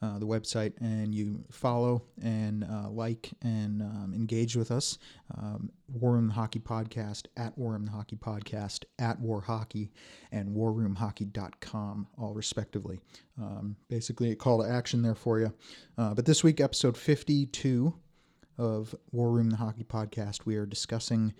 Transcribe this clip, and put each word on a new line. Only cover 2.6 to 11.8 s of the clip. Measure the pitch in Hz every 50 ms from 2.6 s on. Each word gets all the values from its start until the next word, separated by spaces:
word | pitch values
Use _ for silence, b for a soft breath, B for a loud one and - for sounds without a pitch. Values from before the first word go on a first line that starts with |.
| 104
uh, | - 107 104 104 101
like | 107 113 113 117 117 113 - - - -
and, | - 120 113 110 107 104 104 104 107
um, | 104 107 104 101 95 95
engage | 107 113 110 113 113 120 117 117
with | 120 113 - 117
us. | 127 143 - - - B B B B B B -
Um, | - 104 104 107 117 - - - _ _
War | - 135 117 120 123 120
Room | 120 117
the | 110 104
Hockey | 117 113 107 - 113
Podcast, | 110 - 120 113 110 110 - 117 110 104 104 - - - -
at | - 117 117 -
War | - 127 113 110
Room | 104 104
the | 104 104
Hockey | 110 104 - -
Podcast, | 107 - 117 107 101 101 - - 104 104 98 - - - - _ -
at | 127 117 117 -
War | 120 113 113 101
Hockey, | 95 - 113 110 110 - - 107 107 101 B B B B B B B B B
and | 110 98 101 104
war | 107 113 113 110
room | 110 113 101 98
hockey | 95 113 104 107 - 107
dot | 101 101 110 98 87 - -
com, | - - - 110